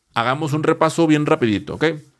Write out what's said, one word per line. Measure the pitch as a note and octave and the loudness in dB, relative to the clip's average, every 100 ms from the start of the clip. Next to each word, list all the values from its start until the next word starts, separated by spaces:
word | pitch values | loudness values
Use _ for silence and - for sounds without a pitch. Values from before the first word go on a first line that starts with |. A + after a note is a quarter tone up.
| _ | _
Hagamos | A#2 A#2 C3 D3+ | -4 -2 -2 -4
un | D3+ | -2
repaso | D3 D#3+ D#3+ D#3+ E3 | 0 2 0 2 2
bien | D3+ | 2
rapidito, | D3 D#3 A#2+ G2 G2+ | 2 0 2 0 -4
¿ok? | - D#3+ D#3 - _ | -4 -2 -4 -12 _